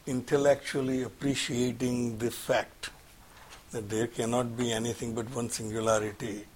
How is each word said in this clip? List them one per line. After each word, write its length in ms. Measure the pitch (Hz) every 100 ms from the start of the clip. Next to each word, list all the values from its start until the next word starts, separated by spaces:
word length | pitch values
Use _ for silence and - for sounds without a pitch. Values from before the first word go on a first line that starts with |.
| -
intellectually 960 | 127 123 143 143 135 - 143 131 131
appreciating 1120 | 120 - 139 131 - 120 123 117 127 123 120 110
the 140 | 117
fact 580 | - - 120 - - - - - - - - - - -
that 180 | 120 104
there 180 | 110 113
cannot 500 | - 113 120 120 117
be 160 | 120
anything 400 | 113 120 113 120 113
but 180 | 117
one 160 | 127 117
singularity, 1000 | - 110 110 113 110 107 98 120 104 101